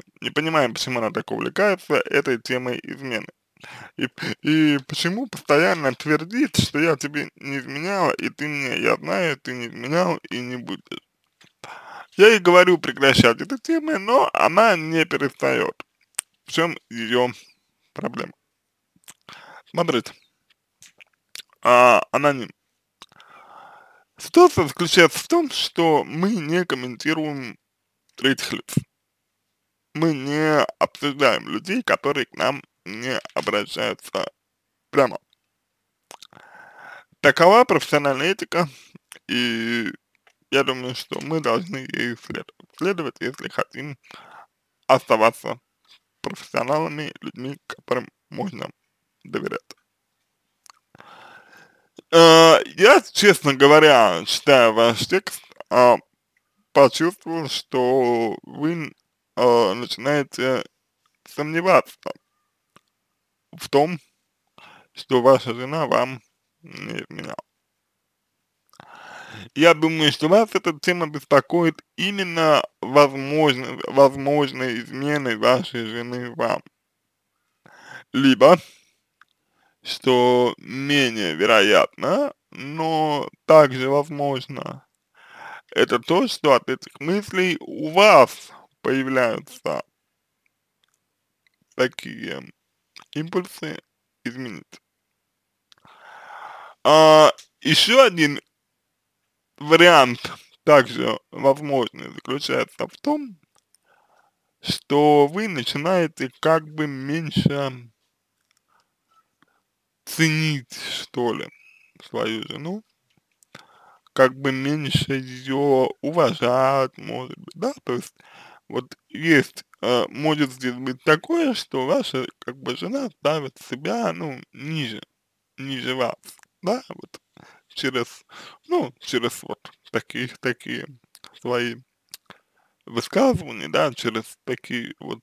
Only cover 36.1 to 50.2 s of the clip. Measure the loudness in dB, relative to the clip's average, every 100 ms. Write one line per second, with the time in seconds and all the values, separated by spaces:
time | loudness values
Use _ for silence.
36.1 | -20 -20 -20 -20 -20 -20 -20 -20 -20 _
37.1 | _ 0 4 6 6 4 0 0 -2 0
38.1 | -2 -2 -4 -4 -4 -4 -8 _ -20 _
39.1 | -20 -8 -4 -2 -4 -4 -4 -6 -10 _
40.1 | _ _ _ _ 0 0 -4 -8 -10 -12
41.1 | -12 -6 -4 -2 -2 -4 -12 -10 -8 -8
42.1 | -10 -12 -14 -16 _ _ -8 -6 -4 -8
43.1 | -8 -10 -10 -10 -8 -8 -10 -16 -16 _
44.1 | -20 -20 -20 -20 _ _ _ 0 0 2
45.1 | 2 2 0 -8 -12 _ _ _ _ _
46.1 | _ -14 -14 -8 -6 -2 -4 -4 -8 -12
47.1 | -14 -16 -12 -14 -14 -16 -20 -12 -12 -12
48.1 | _ _ -12 -10 -10 -14 _ _ _ _
49.1 | _ -12 -10 -8 -10 -14 -20 _ _ _
50.1 | _